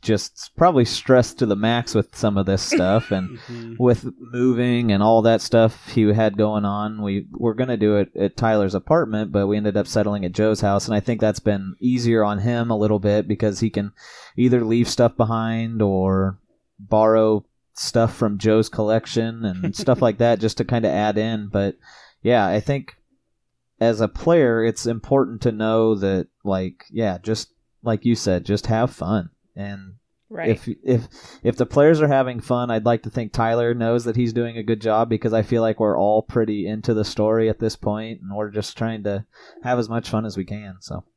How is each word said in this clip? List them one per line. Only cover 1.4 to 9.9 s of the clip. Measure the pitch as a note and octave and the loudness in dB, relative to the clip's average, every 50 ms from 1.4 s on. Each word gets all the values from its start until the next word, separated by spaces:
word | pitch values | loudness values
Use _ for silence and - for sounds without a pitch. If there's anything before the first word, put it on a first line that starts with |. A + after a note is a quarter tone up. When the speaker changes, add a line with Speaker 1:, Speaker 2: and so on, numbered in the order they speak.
Speaker 1:
to | C3 | -2
the | A2+ G2+ | 0 0
max | G2 G#2 A2+ A#2 A#2+ A#2 - - | 0 0 0 0 -2 -4 -2 -2
with | A2+ G2 _ - | -2 -2 _ -6
some | - - A2 G2+ G2 | -4 -2 -2 0 0
of | F#2+ | 0
this | F#2 G2 F#2+ - | 0 -2 -2 -2
stuff | - C#4+ - F2+ F#2 G2 A2+ A2+ - | -2 0 0 2 2 2 0 0 0
and | - F#2+ F#2 F2 | -4 -4 -4 -6
Speaker 2:
<laughs> | - A#2 - - | -10 -16 -16 -14
Mm-hmm. | A#2+ A#2 A#2 A#2 A#2 A2+ | -14 -14 -12 -14 -4 0
Speaker 1:
with | B2 B2 A#2+ A#2 - B2+ - _ | 2 2 2 2 0 -10 -12 _
moving | - A#2+ A#2+ B2 B2 B2+ B2 A#2 B2 B2 B2 A#2+ A#2+ A2+ G#2 | -18 -12 -4 0 0 2 2 2 0 0 0 0 2 2 2
and | G2 G#2 | 4 4
all | A2 A2+ A2+ A2 | 6 4 6 6
that | A#2 A2+ A2+ | 4 2 2
stuff | - - - A#2 A2+ A2 - - - - | 0 2 4 4 4 4 2 -2 -16 -4
he | - A#2+ A2 G#2 G#2 | 0 2 2 4 4
had | A2 A2 G#2+ G2+ | 2 2 0 2
going | G2+ G#2+ G#2+ G#2+ G#2+ G#2 | 0 0 0 0 -2 -2
on. | G2+ G2+ G#2 G#2 G#2+ G#2+ G#2+ G#2 | -2 -2 -2 -4 -6 -6 -6 -6
We | G2+ G2 G2+ - - - | -4 -4 -4 -6 -8 -10
were | - A#2+ A#2 G#2+ | -4 -2 -2 0
gonna | A2+ B2+ B2+ B2 | -2 -2 -2 -2
do | A2 G#2+ G#2 G#2+ | 0 2 2 4
it | G#2 G2 - _ | 2 0 -2 _
at | - F#2+ G2 - | -2 -2 -2 -2
Tyler's | - A#2+ A2+ A2+ G#2+ G2+ F#2+ F#2 | -2 0 2 2 2 2 0 -2
apartment, | F#2+ - - D#3 E3 D#3 A2 G#2+ G#2+ G#2+ F#2+ C#2 | -4 0 2 2 2 2 0 -2 -4 -4 -2 0
but | G2+ G2+ G2 | 0 0 2
we | G#2 | 0
ended | G#2 G#2 G#2+ G2 | 0 0 0 0
up | G#2 G2+ | 0 -2
settling | - | 0